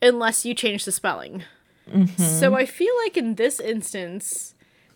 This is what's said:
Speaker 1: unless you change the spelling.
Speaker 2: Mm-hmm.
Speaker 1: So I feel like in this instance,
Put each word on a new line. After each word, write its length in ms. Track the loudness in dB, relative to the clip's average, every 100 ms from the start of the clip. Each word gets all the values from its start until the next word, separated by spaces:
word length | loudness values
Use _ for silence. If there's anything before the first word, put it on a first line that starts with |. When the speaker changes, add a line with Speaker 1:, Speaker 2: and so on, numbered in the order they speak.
Speaker 1:
unless 440 | 4 4 2 0 -2
you 80 |
change 300 | -2 -2 -2 -4
the 60 |
spelling. 520 | -4 -4 -4 -8 -14 -16 _ _ _ 0
Speaker 2:
Mm-hmm. 320 | 4 4 4
Speaker 1:
So 320 | 2 4 4 4
I 100 | 0
feel 280 | 0 0 2
like 120 | 0 -2
in 200 | -2 0
this 240 | 0 0
instance, 920 | -4 -4 -6 -8 -8 -8 -8 -8 -10 _ _ _ _